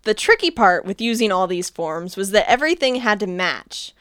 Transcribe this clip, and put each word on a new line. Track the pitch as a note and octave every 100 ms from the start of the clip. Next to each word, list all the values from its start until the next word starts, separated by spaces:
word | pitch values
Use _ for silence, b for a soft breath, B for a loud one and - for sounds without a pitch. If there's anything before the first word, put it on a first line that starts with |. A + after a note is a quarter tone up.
The | -
tricky | G#3+ - A4 E4+
part | E4+ G#3 F3+ -
with | G3
using | A3+ A3+ A3
all | F#3 F#3
these | F3+ F3+
forms | - E3 D#3+ F3 F#3
was | G3
that | G3+ -
everything | B3 D#4 F4 C4 B3+
had | A#3+ G#3
to | G3
match. | F3+ F3+ C3 - - - _